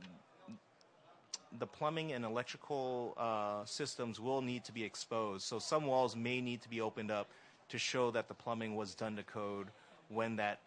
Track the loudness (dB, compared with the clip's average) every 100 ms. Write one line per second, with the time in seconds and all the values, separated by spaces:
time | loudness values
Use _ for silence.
0 | -12 -18 -20 -20 -16 -16 -18 -20 -20 -20
1 | -20 -20 -14 -14 -10 -6 -4 0 0 2
2 | 0 0 0 0 0 -4 -4 0 2 0
3 | 0 0 2 2 2 0 -2 -4 -4 -2
4 | -4 -2 0 2 2 -2 -4 -4 -4 -4
5 | -2 0 0 0 -2 -2 2 2 6 4
6 | 4 2 0 0 0 -4 -4 -2 -2 0
7 | 0 0 0 -8 -20 -20 -8 -2 2 4
8 | 6 4 0 -4 -2 -2 0 0 -2 -2
9 | -4 -4 -6 -4 -4 -4 -6 -12 -20 -20
10 | -4 0 2 2 2 0